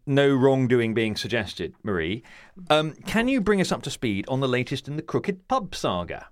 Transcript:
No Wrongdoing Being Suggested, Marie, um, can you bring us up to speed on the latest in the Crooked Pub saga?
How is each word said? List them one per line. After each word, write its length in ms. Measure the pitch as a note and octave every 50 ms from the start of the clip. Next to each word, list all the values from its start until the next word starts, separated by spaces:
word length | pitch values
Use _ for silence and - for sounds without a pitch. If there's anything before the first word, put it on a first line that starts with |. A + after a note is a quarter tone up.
| -
No 280 | - C#3 C#3 C#3+ C#3 C#3
Wrongdoing 580 | C3 B2 C3+ C3+ C3 C3 A#2+ B2 A#2+ A#2 A2+ A2
Being 220 | A#2 A2+ A2 G#2
Suggested, 580 | - - G#2+ A2 A#2 G2+ - - - F2+ D#2+ - _ -
Marie, 380 | A2 G2+ F2 D#2+ E2 G2 A#2+ - - - - - - - - F3+ -
um, 240 | D3+ D#3 D#3 D#3 - - - -
can 220 | - G#3+ A#3 B3+
you 100 | C4+ C4
bring 220 | F#3+ G#3 G#3+ G3
us 100 | F3+ -
up 100 | F#3+ F3+ -
to 60 | C#3+
speed 360 | - - - A#2 G2+ F#2+ G2+ -
on 140 | C3 C3
the 60 | C#3 C3
latest 420 | B2 B2 B2+ - C#3+ C3 - -
in 80 | C#3+ D3+
the 40 |
Crooked 460 | D3+ - - C3 - - F#3 F#3 _ -
Pub 260 | B3+ C4 G#3 - -
saga? 540 | - - C#3 G2 F2 F2 E2 D2+ A#1+ - -